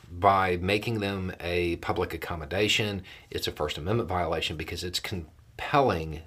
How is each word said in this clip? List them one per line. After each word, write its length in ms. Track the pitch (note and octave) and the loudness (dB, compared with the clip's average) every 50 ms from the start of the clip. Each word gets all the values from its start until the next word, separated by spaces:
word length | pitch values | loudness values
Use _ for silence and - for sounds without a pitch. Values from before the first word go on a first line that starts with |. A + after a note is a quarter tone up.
| - - | -18 -14
by 460 | F2 F2 F#2 G2 G2 F#2+ F#2+ F#2 F2+ | -4 4 6 6 8 8 6 4 2
making 460 | F2 F2 F#2 G2+ G#2+ G#2+ A#2+ A#2 G#2+ | 2 2 2 2 2 2 0 -2 0
them 320 | G2+ G2 G2 F#2+ F#2 F#2 - - | 0 -2 -2 -2 -4 -6 -6 -6
a 340 | - E2+ F2 F2+ F2 E2+ E2+ E2+ | -4 -2 0 2 2 2 0 -2
public 360 | - - G2 F2 F2+ E2+ - | -2 -2 0 0 0 -2 -4
accommodation, 920 | E2 - - F2+ E2 D#2 C#2+ F2 F#2+ G#2+ G#2+ - - A2+ G#2 G2+ G2 F2+ - - - - - | -6 -6 -6 -6 -6 -6 -4 0 2 2 2 2 2 2 0 -2 -4 -6 -10 -16 -20 -12 -8
it's 180 | - - - - | -6 -4 -4 -4
a 40 | |
First 260 | F2 - D2+ D2+ - - | -2 -2 -2 -2 -2 -4
Amendment 300 | D2 F2 A2 A#2+ - - | -2 0 0 0 0 0
violation 480 | F#2 F2+ F2 D#2+ E2 D#2+ - - E2+ | 0 0 0 0 0 -2 -2 -4 -4
because 260 | D#2 D#2 - F2 E2 | -6 -8 -8 -8 -6
it's 200 | F2 F2+ E2+ - | -6 -4 -4 -4
compelling 1200 | - - - F2+ D#2+ - - - - - - - - - - D3 C#3 B2 G2 E2+ D#2+ D#2+ D2+ D2+ - | -4 -4 -6 -8 -8 -10 -14 -20 -20 -20 -14 -10 -4 0 2 4 4 4 2 0 -2 -4 -8 -8 -10